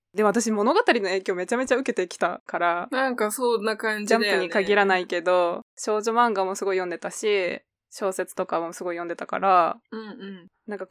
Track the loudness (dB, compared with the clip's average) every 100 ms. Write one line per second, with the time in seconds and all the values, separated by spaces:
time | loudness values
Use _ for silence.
0 | _ 0 2 2 0 2 4 4 4 2
1 | 0 -2 -2 -4 -2 -2 0 0 0 -2
2 | -4 -2 -2 -2 -8 0 0 0 -2 -2
3 | -2 0 -2 0 0 0 0 -2 -2 -2
4 | 2 2 4 2 0 0 4 4 6 4
5 | 0 -2 2 4 4 0 -10 -8 -2 0
6 | 2 4 4 2 -2 -2 0 0 -2 -6
7 | -8 -4 0 2 0 -4 -12 _ _ -6
8 | -4 -2 -6 -6 -4 -2 -4 -6 -6 -6
9 | -6 -8 -6 -2 -2 0 -2 -4 _ -14
10 | -14 -14 -16 -16 -20 _ -14 -12 -2